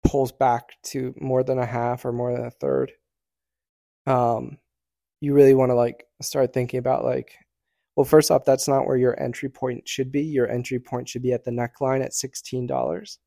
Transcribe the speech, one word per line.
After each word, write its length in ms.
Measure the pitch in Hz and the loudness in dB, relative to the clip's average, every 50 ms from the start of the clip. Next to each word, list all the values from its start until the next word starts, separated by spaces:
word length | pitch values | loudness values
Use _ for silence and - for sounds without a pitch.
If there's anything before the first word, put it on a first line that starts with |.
| _ | _
pulls 260 | - - 143 135 127 | 2 2 2 -2 -2
back 420 | - _ 135 127 120 120 - _ - _ _ | -2 _ 0 0 0 -2 -4 _ -20 _ _
to 320 | - - 139 127 127 131 - | -10 -8 -8 -8 -8 -8 -8
more 240 | 147 135 131 127 127 | -6 -2 0 0 0
than 160 | 127 131 127 | 0 -2 -4
a 60 | 123 | -4
half 400 | 123 123 120 117 120 120 123 - | -4 -4 -4 -4 -4 -4 -4 -6
or 80 | 127 120 | -6 -6
more 220 | 120 123 123 123 | -4 -4 -4 -4
than 80 | 123 120 | -6 -6
a 60 | 123 | -8
third, 420 | - _ - - 67 67 131 131 - _ _ _ _ _ _ _ _ _ _ _ _ _ _ _ _ _ _ _ _ _ _ | -10 _ -4 -2 -2 -2 -2 -4 -8 _ _ _ _ _ _ _ _ _ _ _ _ _ _ _ _ _ _ _ _ _ _
um, 520 | - 135 127 123 117 117 110 127 120 143 - _ _ _ _ _ _ _ _ _ _ _ _ | 0 0 2 2 2 0 -2 -4 -10 -14 -18 _ _ _ _ _ _ _ _ _ _ _ _
you 120 | - 143 139 | -4 2 6
really 220 | 143 143 135 135 | 8 8 8 8
wanna, 200 | 131 131 127 123 | 6 6 4 4
like, 300 | 120 120 120 - - - _ _ _ | 2 2 0 -2 -8 -20 _ _ _
start 320 | 135 - - 143 131 123 - | -12 -6 0 0 0 2 2
thinking 260 | 131 127 123 - 127 | -2 -4 -2 -4 -4
about, 260 | 123 131 127 - - | -2 0 0 0 0
like, 280 | - 127 131 - _ - _ _ _ _ _ _ _ _ _ _ _ _ | -2 -2 -4 -6 _ -18 _ _ _ _ _ _ _ _ _ _ _ _
well, 80 | - 139 | -2 0
first 260 | 127 - 156 147 - | 6 6 6 6 6
off, 140 | 165 143 - | 2 2 4
that's 240 | - 135 131 - - | 2 0 2 2 0
not 180 | 139 139 - | 0 0 2
where 100 | - 135 | 0 0
your 240 | 127 127 127 - - | 2 2 2 0 0
entry 280 | - 123 120 - - 135 | -4 -6 -6 -6 -8 -10
point 400 | - - - 127 123 120 - - | -8 -6 -6 -6 -6 -6 -10 -12
should 240 | - - 135 131 135 | -6 -6 -6 -2 -2
be. 100 | 147 147 | -4 -4
Your 260 | 160 151 135 120 - | -2 0 0 0 0
entry 300 | 117 123 123 - 131 123 | 0 -4 -4 -4 -6 -6
point 300 | 123 - - 123 127 - | -6 -6 -8 -8 -8 -8
should 140 | - 123 123 | -10 -6 -2
be 100 | 127 123 | -2 -2
at 120 | 117 _ | -2 _
the 60 | 127 | -6
neckline 540 | 117 120 120 120 _ _ 139 131 131 135 131 | -4 -4 -4 -6 _ _ -2 -2 0 -2 -2
at 100 | - - | -4 -6
sixteen 520 | - - 131 _ - - - - 127 123 | -6 -8 -8 _ -14 -14 -8 -6 -6 -4
dollars. 520 | 123 - - 62 65 165 185 214 - - _ _ | -2 -2 -2 -2 -2 -4 -6 -8 -14 -20 _ _